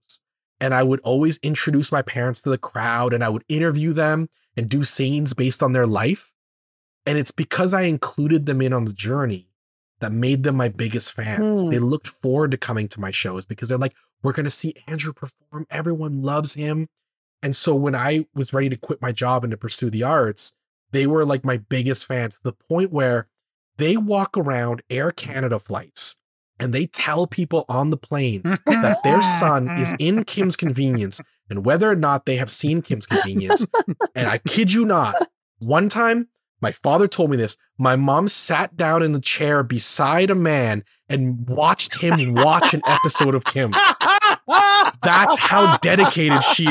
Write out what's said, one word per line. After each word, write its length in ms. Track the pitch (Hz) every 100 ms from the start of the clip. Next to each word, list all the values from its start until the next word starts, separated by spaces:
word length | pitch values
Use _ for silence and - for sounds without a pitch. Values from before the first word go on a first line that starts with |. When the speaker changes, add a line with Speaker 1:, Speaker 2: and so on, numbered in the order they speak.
| - - _ _ _ _
Speaker 1:
And 120 | 131
I 100 | 127
would 160 | 131 135
always 360 | 113 131 156 156
introduce 540 | 147 151 - 143 151
my 100 | 147
parents 400 | 135 127 123 120
to 80 | 139
the 80 | 127
crowd 560 | - 120 117 117 123
and 100 | 120
I 60 | 113
would 140 | 107 -
interview 460 | 151 165 147 160
them 340 | 156 156 156 160 _ _ -
and 100 | 117
do 160 | 139
scenes 500 | 139 - 135 147 147
based 300 | 123 131 -
on 80 | 139
their 160 | 127 120
life. 460 | 101 113 196 - _ _ _ _ _ _ _ -
And 120 | 147
it's 140 | 135
because 420 | - 151 - 185
I 100 | 190
included 640 | 180 156 - - 147 160 143
them 160 | 135
in 120 | 131
on 100 | 127 110
the 60 |
journey 540 | 101 104 139 131 92 - _ _ _ _ _
that 100 | 113
made 320 | 113 127 135
them 120 | 143 135
my 120 | 123
biggest 440 | 101 113 113 -
fans. 480 | - 107 107 214 208
Speaker 2:
Hmm. 80 | 175
Speaker 1:
They 100 | 123
looked 280 | 120 151 -
forward 440 | - 135 139 151
to 60 | 127
coming 300 | - 110 104
to 100 | -
my 120 | 98
shows 340 | - 95 92 -
because 240 | 107 117
they're 80 | 127
like, 180 | 131 - _ _
"We're 120 | 135
gonna 160 | 135 143
see 240 | - 160 - -
Andrew 260 | 160 151
perform. 520 | 147 139 - _ 151 156
Everyone 520 | 147 160 160 156 139
loves 320 | 135 147 151
him." 340 | 147 151 151 160 _ _ _ _ _
And 140 | 143 135
so 180 | -
when 220 | 143 143 131
I 300 | 135 156 156 143
was 180 | 131
ready 160 | 135 139
to 80 | 127
quit 240 | - 151
my 100 | 127
job 300 | 113 123 127 117
and 60 |
to 60 | 110
pursue 320 | 113 - 120
the 140 | 107
arts, 500 | 123 156 113 101 - - _ _ _
they 160 | 139 139
were, 160 | 156 151
like, 200 | 135 131
my 100 | 123
biggest 480 | 104 131 123 131 -
fans 300 | 127 113 -
to 80 |
the 80 | 131
point 400 | - - 165 190
where 360 | 151 127 120 113 _ _ _ _ -
they 180 | 151 226
walk 420 | 208 202 196 202
around 440 | 143 127 120 117 -
Air 220 | 123 156
Canada 460 | - - 135 131 110
flights 600 | - 92 87 - - - _ _ _ -
and 140 | 127
they 120 | 127 175
tell 400 | - - 151 180
people 360 | - 170 165 -
on 220 | 123 143
the 60 | 156
plane 440 | - 147 131 101
Speaker 3:
<laughs> 220 | 170 190 -
Speaker 1:
that 340 | 226 226 370
their 180 | - 156
son 480 | - - - 139 123
is 260 | 135 131 -
in 260 | 156 214 214
Kim's 320 | - 190 -
Convenience 640 | 165 127 135 123 98 - - _ -
and 160 | 98 101
whether 240 | 160 214
or 60 | 190
not 300 | 151 139 -
they 100 | 127
have 160 | 127
seen 300 | - 147 165
Kim's 240 | - 110 -
Convenience. 600 | 392 370 - - 415 214 466 277 - - -
And 120 | 120
I 120 | 113
kid 340 | - - 202
you 100 | 208 220
not, 300 | 175 117 101 - _ _ _
one 280 | 113 151 202
time, 400 | 220 233 233 233 _ _ _
my 140 | 113
father 340 | - 143 160 202
told 220 | - 160
me 60 | 135
this, 180 | 107 - _ -
my 180 | 131 131
mom 320 | 139 143 202
sat 480 | - - 156 143 165
down 260 | 165 165
in 120 | 160
the 80 | 147
chair 420 | - - 147 147
beside 640 | 123 123 - - 139 165 190
a 60 | 185
man 480 | 165 147 117 107 - _ -
and 400 | 139 131 123 120
watched 540 | 123 147 - - -
him 320 | 170 170 127
watch 400 | 120 147 165 -
an 80 | 151 -
episode 480 | 988 1017 - 143
of 120 | 131 -
Kim's. 320 | 135 123 104 392 - 320 403 415 - - 349 403 403 392 -
That's 360 | 180 180 208 311
how 400 | - 202 202 -
dedicated 640 | 170 185 190 165 156 139
she 220 | - - 160